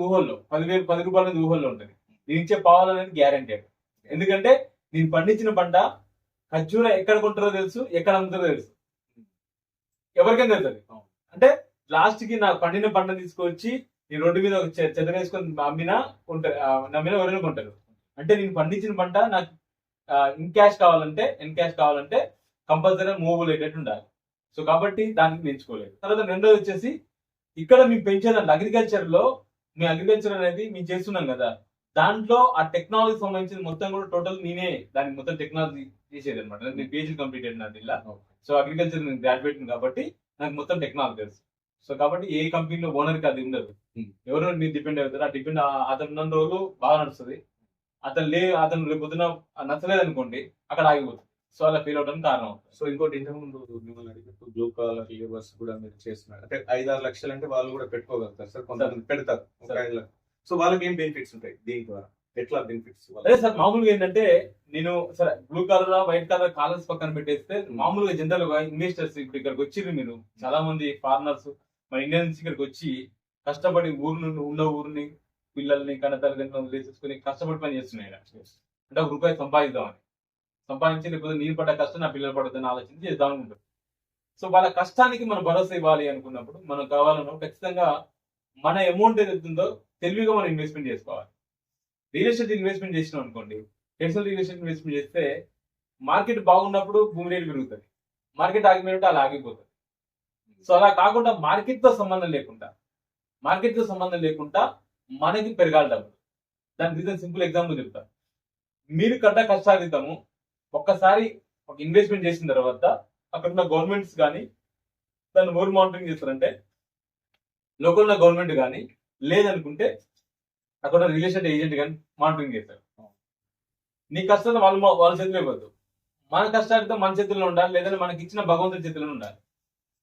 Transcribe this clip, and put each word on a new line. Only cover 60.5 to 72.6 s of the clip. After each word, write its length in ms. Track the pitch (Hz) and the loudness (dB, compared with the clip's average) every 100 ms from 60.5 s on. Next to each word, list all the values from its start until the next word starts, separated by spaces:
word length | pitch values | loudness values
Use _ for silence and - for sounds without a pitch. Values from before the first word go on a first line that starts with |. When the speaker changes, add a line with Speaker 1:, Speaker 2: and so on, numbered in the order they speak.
| 170 | -2
Speaker 2:
వాళ్ళకి 240 | 175 185 175 | 2 0 -2
ఏం 80 | 170 | -4
బెనిఫిట్స్ 400 | 156 143 127 113 | -6 -8 -14 -16
ఉంటాయి 180 | 104 101 113 | -18 -16 -12
దీని 180 | 120 113 | -12 -12
ద్వారా, 180 | 98 101 _ _ - | -16 -18 _ _ -12
ఎట్లా 240 | 123 - | -6 -6
బెనిఫిట్స్ 460 | - 117 - - _ | -6 -10 -14 -20 _
వాళ్ళకి? 220 | 202 180 | -4 2
Speaker 1:
అదే 80 | 240 | 2
సార్, 160 | 226 214 | 2 2
మామూలుగా 340 | 202 226 220 | 2 4 4
ఏంటంటే 600 | 202 185 208 208 170 - - _ | 2 2 2 4 4 2 -12 _
నేను 200 | 151 170 175 175 - | -8 -4 -4 -4 -2
సరే 160 | 170 151 - | -2 -2 -6
బ్లూ 100 | 170 185 | -4 2
కలర్ 380 | 185 185 190 185 | 2 4 2 2
వైట్ 200 | 170 165 | 0 0
కలర్ 240 | 180 180 151 | 0 0 0
కాలర్స్ 300 | 147 175 - | -4 -4 -8
పక్కన 240 | 160 156 151 | -8 -6 -6
పెట్టేస్తే 360 | 147 143 - 202 | -4 -6 -4 -8
Speaker 2:
Hmm. 140 | 196 117 | -6 -4
Speaker 1:
మామూలుగా 320 | - 202 202 | -2 0 -2
జనరల్ 340 | 160 156 180 165 | -2 -2 0 0
గా 80 | 151 156 | -2 -2
ఇన్వెస్టర్స్ 440 | 151 180 170 156 147 | -4 -6 -4 -8 -8
ఇప్పుడు 200 | 131 139 | -12 -8
ఇక్కడికి 240 | 135 131 | -6 -6
వచ్చిర్రు 300 | 143 202 185 | -6 -6 -6
మీరు, 200 | 151 117 | -6 -8
Speaker 2:
Hmm. 280 | 117 107 _ | -12 -20 _
Speaker 1:
చాలా 180 | 127 147 160 | -4 -2 -2
మంది 200 | 156 147 143 | -4 -6 -6
ఫారినర్స్ 460 | 135 139 147 143 143 143 _ _ _ | -2 0 0 -6 -8 -20 _ _ _
మన 80 | 131 143 | -8 -2
ఇండియా 160 | 165 | -2
నుంచి 180 | 170 156 | -2 -4
ఇక్కడికి 220 | 160 135 | -8 -8